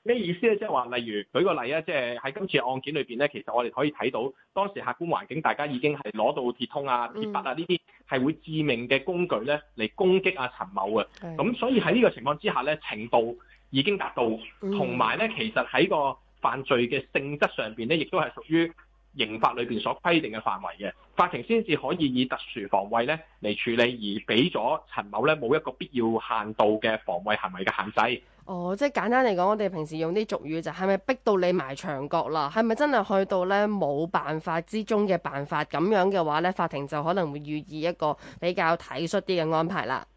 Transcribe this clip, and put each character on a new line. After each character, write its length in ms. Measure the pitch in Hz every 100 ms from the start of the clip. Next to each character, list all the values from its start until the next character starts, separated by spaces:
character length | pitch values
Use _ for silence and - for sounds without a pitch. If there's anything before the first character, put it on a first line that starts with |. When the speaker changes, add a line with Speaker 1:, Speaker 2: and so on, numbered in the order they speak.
| 214
Speaker 1:
咩 120 | 240
意 160 | 175
思 60 | 175
咧？ 140 | 233 208
即 80 | 214
係 20 |
話， 140 | 139 120 123
例 100 | 117
如 340 | 104 98 135
舉 20 |
個 200 | 185 156
例 100 | 120
啊， 80 | 160
即 100 | 160
係 280 | 151 120 120
喺 140 | 135
今 140 | 135 190
次 100 | 143
案 240 | 123 131
件 100 | 143
裏 100 | 151
邊 120 | 123 117
咧， 120 | 143
其 100 | 110
實 120 | 107
我 100 | 113
哋 60 | 120
可 160 | - 147
以 60 |
睇 180 | - 120
到 200 | 123 131 - _
當 160 | 190 202
時 80 | 135
客 80 | 110
觀 160 | - 170
環 180 | 110 98
境， 140 | 143
大 140 | 143
家 100 | 110
已 140 | 147 123
經 180 | 147 143
係 140 | 107
攞 260 | 107 113 151
到 60 |
鐵 260 | 123 120 123
通 180 | 151 139
啊、 240 | 123 117
Speaker 2:
嗯。 80 | 208
Speaker 1:
鐵 100 | 214
筆 60 | 180
啊 160 | 104
呢 100 | 131 170
啲 140 | 170 _ - -
係 160 | 135
會 100 | 131
致 280 | 156 - 156
命 240 | 147 117 123
嘅 160 | 135
工 240 | 135 175 175
具 80 | 107
咧 220 | 123 147 - -
嚟 120 | 110
攻 260 | - 185 185
擊 180 | 190 143
阿 80 | 123
陳 200 | - 190
某 160 | 98 -
嘅。 160 | 214 196 -
Speaker 2:
係。 140 | 175 160
Speaker 1:
咁 200 | 196 247
所 140 | 240
以 100 | 254
喺 140 | 156
呢 80 | 220
個 80 | 214
情 120 | -
況 140 | 131 151
之 120 | 208
下 140 | 131
咧， 160 | 135 156
程 260 | - 107 120
度 300 | 120 117 120 - - -
已 120 | 135
經 140 | 156 202
達 160 | 127
到， 100 | - 117 110 - -
Speaker 2:
嗯。 120 | 196 202
Speaker 1:
同 180 | 127
埋 220 | 123 113 139
咧， 160 | 220
其 160 | 220 220
實 160 | 139 120
喺 200 | 131 170
個 300 | 160 139 127 _ _
犯 240 | 139 131
罪 220 | 131 123 120
嘅 160 | 135 -
性 240 | 151 139 147
質 180 | 196 -
上 180 | 113
邊 140 | 113 117
咧， 80 | 165
亦 80 |
都 140 | 135 180
係 100 | 139
屬 100 | - -
於 220 | 160 165 - - _ _ 139
刑 240 | 110 110
法 140 | 127
裏 80 | 120
邊 180 | 117 110
所 180 | 117 123
規 180 | 180 170
定 120 | 123
嘅 60 | 110
範 180 | 110 95
圍 160 | 92 85
嘅， 160 | 98 - - -
法 100 | 180
庭 140 | 131
先 200 | - 226
至 100 | 220 147
可 160 | 131
以 200 | 175 143
以 120 | 123 127
特 100 | 131 -
殊 80 | 120 98
防 140 | 101 101
衛 160 | 113 123
咧 120 | 160 - -
嚟 160 | 107 104
處 140 | 120
理， 120 | 117 120 120 104 101 -
而 80 |
俾 160 | 113 170
咗 280 | 127 117 151 -
陳 140 | - 101
某 180 | 101
咧 100 | 143
冇 220 | 156 151 151
一 20 |
個 120 | -
必 160 | - -
要 120 | 123 113 113
限 320 | - 110 107
度 260 | 110 107 110
嘅 200 | 113 110 -
防 100 | 90
衛 140 | 104 107
行 120 | 95
為 100 | 90
嘅 100 | 95
限 160 | - 98
制。 320 | 110 113 123 - _ -
Speaker 2:
哦， 300 | 180 175 196
即 60 |
係 60 | 285
簡 180 | 214 196
單 160 | 254
嚟 100 | 247
講， 120 | 180 185
我 100 | 214
哋 140 | 202
平 160 | 185 151
時 100 | 160
用 160 | 165
啲 220 | 196 214 190
俗 80 |
語 160 | 147 160
就 100 | 160
係 160 | 160 190
咪 100 | 196
逼 180 | - 254
到 120 | - 196
你 120 | 180
埋 240 | 180 131
牆 320 | 139 190 139 143
角 180 | 170 120
啦？ 240 | 156 143
係 80 | 208
咪 120 | 226
真 160 | - 294
係 280 | 247 190 196
去 60 |
到 220 | 196 190 180
咧 200 | 202 214
冇 400 | 202 147 143 170
辦 300 | 170 147 156
法 220 | 170 165
之 240 | 160 220
中 240 | 208 214 208
嘅 80 | 175
辦 300 | - 139 143
法？ 180 | 151
咁 160 | 151 143 180
樣 220 | 208 190
嘅 120 | 196
話 200 | 156 151
咧， 100 | 175
法 160 | 190 170
庭 180 | 143 139
就 160 | 151
可 120 | 156
能 180 | 190 160
會 60 | 143
予 220 | 147 151
以 200 | 139 156
一 120 | 165
個 220 | 175 151 143 - -
比 140 | 175
較 240 | 185 165 170
體 300 | - 131 165
恤 120 | 202
啲 200 | 185 175
嘅 80 | 156
安 160 | 160 165
排 200 | 185 113
啦。 200 | 131 -